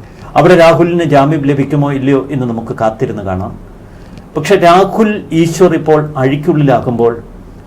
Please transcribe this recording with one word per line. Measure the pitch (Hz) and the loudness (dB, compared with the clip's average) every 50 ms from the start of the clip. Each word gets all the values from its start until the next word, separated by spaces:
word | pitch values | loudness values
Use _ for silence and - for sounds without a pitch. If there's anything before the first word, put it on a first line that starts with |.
| - - - - - - - | -20 -20 -20 -20 -20 -4 -2
അവിടെ | 127 147 175 180 | 2 4 4 6
രാഹുലിന് | 165 165 165 160 - 175 175 175 170 170 | 6 6 4 4 4 0 0 0 -2 0
ജാമ്യം | 143 143 139 135 143 160 151 | 2 2 2 2 2 0 -2
ലഭിക്കുമോ | 135 139 143 135 131 - 151 143 143 143 139 | -2 -2 -2 -2 -2 -2 -2 -2 -2 -2 -4
ഇല്ലയോ | 131 123 135 139 135 131 143 | -2 0 0 0 0 0 -4
എന്ന് | 151 131 127 | -6 -4 -4
നമുക്ക് | 120 117 113 110 - 120 | -4 -6 -6 -8 -10 -6
കാത്തിരുന്ന് | - 113 110 110 - 131 117 107 104 95 | -2 -2 -2 -2 -4 -6 -6 -6 -8 -6
കാണാം. | 98 92 92 98 117 - - - - - - - - - - - - - - - - - | -6 -6 -6 -6 -10 -12 -14 -18 -20 -20 -20 -20 -20 -20 -20 -20 -20 -20 -20 -20 -10 -8
പക്ഷെ | 160 147 - 202 | -8 0 0 0
രാഹുൽ | 175 175 170 170 185 196 - - 214 226 214 208 190 - - | 2 4 4 4 4 2 0 0 0 0 0 -2 -6 -8 -4
ഈശ്വർ | 160 165 170 165 - - 185 170 165 | -2 0 0 0 2 2 2 2 2
ഇപ്പോൾ | 151 - 156 156 151 147 - - | 0 0 0 0 0 0 -4 -4
അഴിക്കുള്ളിലാകുമ്പോൾ | 143 131 135 139 147 - 180 151 151 147 139 123 110 - 131 120 113 117 117 117 117 - - - - - - - - - | -2 -2 -2 -2 -2 -2 -2 0 0 2 2 2 0 0 -4 -2 0 0 0 0 -4 -10 -18 -20 -20 -20 -20 -20 -20 -12